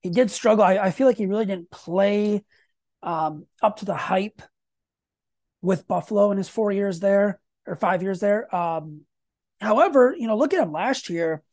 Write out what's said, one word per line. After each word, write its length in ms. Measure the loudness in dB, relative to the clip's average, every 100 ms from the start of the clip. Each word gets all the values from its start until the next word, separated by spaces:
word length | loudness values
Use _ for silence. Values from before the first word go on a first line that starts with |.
He 80 | 0
did 220 | 2 2
struggle. 320 | 2 2 4
I, 140 | 4 4
I 140 | 0
feel 140 | 2 2
like 120 | 2
he 100 | -2
really 180 | -2 -2
didn't 240 | -6 -10
play, 720 | -18 -4 0 2 2 0 -2 _ _ _ _ _ _
um, 420 | -6 -2 -2 -4 -18 _
up 160 | -2 -2
to 80 | -6
the 80 |
hype 480 | -6 -2 -2 -2 -10 -20 _ _ _ _ _ _ _ _ _ _ _
with 260 | -2 -2 -2
Buffalo 440 | -6 -2 2 2
in 80 | 2
his 100 | -4
four 220 | -2 -2
years 280 | 0 -2 -2
there 400 | 2 2 2 -2 _ _ -12
or 80 | -4
five 260 | -2 0
years 180 | -2 -2
there. 340 | 0 0 -2 -4
Um, 460 | -4 -4 -8 -18 _ _ _ _ _ _
however, 560 | 0 4 4 6 4 2
you 80 | -2
know, 120 | 0
look 180 | 0 0
at 80 |
him 80 | -2
last 360 | -2 -2 -4 -4
year 360 | -4 -4 -4 _